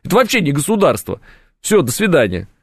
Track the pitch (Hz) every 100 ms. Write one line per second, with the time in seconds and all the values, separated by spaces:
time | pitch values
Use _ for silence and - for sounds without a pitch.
0 | - 208 240 247 151 143 147 214 180 104
1 | - 95 _ _ _ _ - 208 123 -
2 | 208 151 107 87 - _